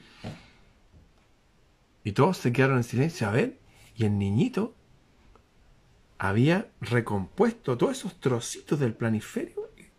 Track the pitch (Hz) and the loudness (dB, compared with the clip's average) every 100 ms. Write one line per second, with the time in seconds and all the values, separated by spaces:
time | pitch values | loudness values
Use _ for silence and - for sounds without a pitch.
0 | - - - - - _ _ _ _ - | -20 -16 -16 -16 -20 _ _ _ _ -20
1 | _ _ _ _ _ _ _ _ _ _ | _ _ _ _ _ _ _ _ _ _
2 | 107 101 160 185 127 123 131 127 117 - | -6 2 2 4 0 2 4 2 0 0
3 | 156 - 104 113 247 - _ - - - | 0 0 0 2 0 -4 _ -20 -14 -2
4 | 110 101 98 104 240 - 226 - _ _ | 0 2 2 2 0 0 -6 -8 _ _
5 | _ _ _ - _ _ _ _ _ _ | _ _ _ -20 _ _ _ _ _ _
6 | _ - 98 104 139 180 - - 120 120 | _ -6 -2 2 4 2 -2 -10 -2 -2
7 | 113 104 92 - 233 226 - 123 214 254 | 0 -4 -4 0 0 0 -4 0 0 -2
8 | 190 - 135 117 - - - 151 127 107 | -10 -4 -2 -2 -4 -10 -4 0 0 -2
9 | 117 107 - - - - 427 - - | -2 -2 -4 -8 -8 -10 -12 -14 -20